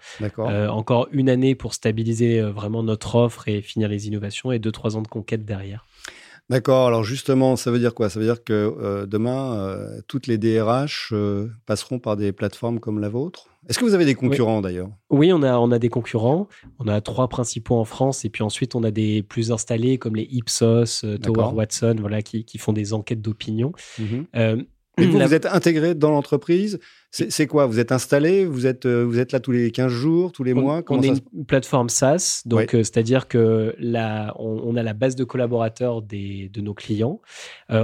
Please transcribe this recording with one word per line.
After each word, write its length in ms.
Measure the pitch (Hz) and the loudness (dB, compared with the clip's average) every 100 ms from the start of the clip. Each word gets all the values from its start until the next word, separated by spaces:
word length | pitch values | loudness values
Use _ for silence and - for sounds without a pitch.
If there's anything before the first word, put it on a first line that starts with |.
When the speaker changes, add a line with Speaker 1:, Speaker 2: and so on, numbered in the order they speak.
| - - | -18 -8
Speaker 1:
D'accord. 300 | 104 - 113 | -8 -4 -2
Speaker 2:
Euh, 180 | 104 104 | 0 -2
encore 400 | 107 110 120 - | -2 0 0 0
une 200 | 143 131 | 0 2
année 260 | 127 135 127 | 4 2 0
pour 180 | 113 | -4
stabiliser, 680 | - 110 110 113 113 117 113 | -4 -2 -2 -2 0 2 2
euh, 120 | 104 | 0
vraiment 320 | 101 104 113 | -4 -6 -4
notre 320 | 113 107 - 117 | -2 -4 0 2
offre 320 | 120 - - | 2 0 -6
et 120 | 104 | -6
finir 280 | - 113 104 | -4 -2 -2
les 180 | 104 104 | -2 -4
innovations 460 | 104 101 - 131 | -6 -6 -6 -4
et 80 | 120 | -2
deux, 100 | 110 | -2
trois 260 | 107 113 107 | -4 -4 -4
ans 60 | |
de 60 | 107 | -6
conquête 360 | 113 - 113 | -8 -6 -6
derrière. 400 | 107 98 98 104 _ _ - - - - - | -6 -8 -8 -14 _ _ -20 -20 -20 -16 -2
Speaker 1:
D'accord. 360 | 127 123 131 123 | 0 4 6 6
Alors 180 | 113 | 4
justement, 520 | 107 135 - 131 131 123 | 0 -4 0 4 4 2
ça 140 | 123 | 0
veut 80 | 120 | 2
dire 140 | 117 | 2
quoi ? 160 | 113 107 | 0 -2
Ça 100 | 107 | 0
veut 60 | |
dire 180 | 110 117 | 0 -2
que, 320 | - 107 104 - | 0 0 0 -2
euh, 240 | 107 101 | -4 -4
demain, 480 | 101 104 117 131 135 107 | -2 -2 -2 -2 -4 -4
euh, 420 | 95 98 104 107 - | -6 -6 -10 -14 -10
toutes 180 | 131 123 | -8 -2
les 120 | 113 | 0
D 200 | 113 113 | 2 2
R 100 | 107 | 2
H, 420 | 123 147 - - | 0 0 -6 -4
euh, 360 | 104 104 101 110 113 - | -2 -2 -2 -6 -8 -6
passeront 320 | 107 - 127 | -4 -4 -6
par 180 | 117 104 | -4 -2
des 160 | 104 | -2
plateformes 480 | 95 101 - 117 117 | -4 -6 -4 -4 -4
comme 200 | 113 107 | -4 -6
la 100 | 104 | -4
vôtre ? 380 | 117 160 - - _ - | -6 -8 -10 -20 _ -8
Est-ce 100 | - | -2
que 60 | |
vous 80 | 240 | 2
avez 140 | 190 151 | 4 4
des 60 | |
Speaker 2:
Oui. 160 | 127 127 | 2 0
Speaker 1:
concurrents, 320 | 139 113 110 | 2 2 2
d'ailleurs ? 260 | 95 90 92 107 - | -2 -6 -8 -10 0
Speaker 2:
Oui, 200 | 143 165 | 4 6
on 120 | 175 | 4
a, 160 | 135 123 | 4 4
on 120 | 120 | 4
a 60 | 120 | 2
des 120 | 120 | 0
concurrents. 580 | 120 113 113 117 160 202 - - - | -2 -2 0 2 0 -2 -12 -20 -8
On 100 | 113 | -2
a 140 | 104 | -2
trois 260 | - 117 127 | -2 -2 -2
principaux 480 | - 120 - - 120 | -2 -6 -4 0 0
en 80 | |
France 400 | 110 - 135 135 | 0 -2 -2 -2
et 60 | 104 | -6
puis 120 | - | -4
ensuite, 320 | 110 - 131 | -4 -2 -4
on 80 | 123 | -2
a 80 | 113 | -2
des 320 | 104 107 107 | 0 0 0
plus 300 | 101 117 113 | -2 -4 -2
installés 460 | 113 - 117 123 127 | -2 -2 0 0 0
comme 180 | 117 107 | -2 -4
les 100 | - | -4
Ipsos, 320 | 127 113 - 113 117 117 - | -6 -4 2 4 4 4 0
euh, 140 | 110 104 | -4 -4
Tower 0 | |
Speaker 1:
D'accord. 360 | - 110 110 | 0 2 2
Speaker 2:
Watson, 420 | 110 107 - 117 113 | 0 -2 0 0 2
voilà, 220 | 101 107 | 0 -4
qui, 240 | 107 110 113 | -4 -8 -10
qui 100 | 113 | -8
font 160 | - | -2
des 220 | 107 101 | -2 0
enquêtes 260 | 110 101 113 | -4 -4 -6
d'opinion. 520 | 110 107 - 110 131 185 - - | -6 -6 -4 -2 -4 -6 -14 -8
Speaker 1:
Mhm. 260 | 107 120 160 120 | -6 -6 -6 0
Speaker 2:
Euh, 260 | 110 113 - _ _ - | 0 0 -4 _ _ 2
Speaker 1:
Et 80 | |
vous, 140 | 180 147 | 6 6
Speaker 2:
la 80 | 135 | 6
Speaker 1:
vous 80 | |
êtes 100 | 160 | 4
intégré 500 | 180 185 175 160 165 | 4 2 4 4 2
dans 160 | 160 151 | 2 2
l'entreprise ? 720 | 147 - 143 - 175 214 190 - _ _ | 2 2 -2 2 0 0 -6 -12 _ _
C'est, 220 | - - | -6 -4
c'est 140 | - 147 | 0 2
quoi ? 180 | 151 | 4
Vous 140 | 135 113 | 4 4
êtes 120 | 117 | 2
installé ? 540 | 131 - 143 156 196 | 2 2 2 4 2
Vous 220 | 185 131 131 | 2 0 0
êtes, 180 | 123 | 0
euh, 180 | 127 120 | 0 2
vous 160 | 120 117 | 2 0
êtes 140 | 123 | 0
là 80 | 131 | -2
tous 120 | 123 | 0
les 180 | 120 117 | 2 2
quinze 200 | 117 127 | 2 0
jours, 400 | 120 147 165 180 | 0 2 2 0
tous 140 | - | -2
les 80 | 127 | 0
Speaker 2:
On, 80 | 127 | 2
Speaker 1:
mois ? 160 | 139 160 | 2 0
Speaker 2:
on 40 | |
Speaker 1:
Comment 180 | 175 131 | 0 2
Speaker 2:
est 80 | 135 | 2
Speaker 1:
ça 60 | |
se 60 | 131 - | 0 -4
Speaker 2:
une 140 | 170 135 | -12 -2
plateforme 420 | 135 - 139 120 | -2 2 0 2
SaaS, 540 | - 131 170 - - | 2 2 2 0 -4
donc, 240 | 120 113 113 | 0 2 4
Speaker 1:
Oui. 60 | 120 | 2
Speaker 2:
euh, 20 | |
c'est-à-dire 460 | 107 120 113 127 - | 2 2 2 2 2
que 460 | 120 113 110 110 - | 4 4 4 0 -4
là, 560 | 120 117 110 107 107 - | -4 -2 -2 -4 -6 -8
on, 220 | 113 110 | -6 -6
on 140 | 120 117 | -4 -2
a 60 | |
la 100 | 110 | -2
base 240 | 107 131 127 | 0 -2 0
de 80 | |
collaborateurs 800 | 123 127 120 120 113 - 123 113 | -4 -2 0 0 -2 -2 -4 -4
des, 480 | 107 104 98 98 95 | -6 -10 -8 -10 -10
de 80 | 104 | -8
nos 140 | 104 | -8
clients. 480 | 101 - 104 117 214 _ - - - - | -8 -4 -2 -2 -4 _ -20 -18 -16 -2
Euh, 120 | 110 | 0